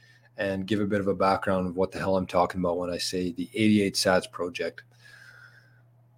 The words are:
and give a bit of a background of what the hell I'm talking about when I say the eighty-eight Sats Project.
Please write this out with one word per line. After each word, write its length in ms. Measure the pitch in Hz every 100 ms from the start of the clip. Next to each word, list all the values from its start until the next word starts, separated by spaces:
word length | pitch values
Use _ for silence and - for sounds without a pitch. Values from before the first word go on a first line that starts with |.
| - _ _ -
and 300 | 101 98 95
give 140 | 104
a 60 | 104
bit 140 | 104
of 80 | 98
a 60 |
background 520 | 92 95 95 - 92 92
of 100 | 87
what 160 | 92
the 60 | -
hell 180 | 90 95
I'm 100 | 90
talking 340 | 90 90 92
about 180 | 90 87
when 120 | 87
I 80 | 85
say 340 | - 92 90
the 180 | 85 87
eighty-eight 400 | 107 107 107 98
Sats 360 | - 98 92 -
Project. 520 | - 87 82 85 - - _ - - - - - - _ _ _ _ _